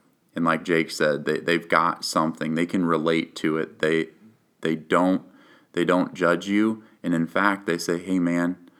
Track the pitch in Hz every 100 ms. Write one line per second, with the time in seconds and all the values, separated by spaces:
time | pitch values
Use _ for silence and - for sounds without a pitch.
0 | _ _ _ - 82 80 87 82 78 -
1 | 76 71 71 76 82 85 - 82 85 -
2 | - 85 80 - 80 80 85 101 85 80
3 | 82 82 - - 80 78 78 - 78 82
4 | - - - _ _ _ 82 80 - 87
5 | 92 92 - - - - _ 90 85 90
6 | - - 87 87 98 104 110 110 - _
7 | 87 82 80 92 101 98 90 85 - 85
8 | 92 92 85 87 87 90 - _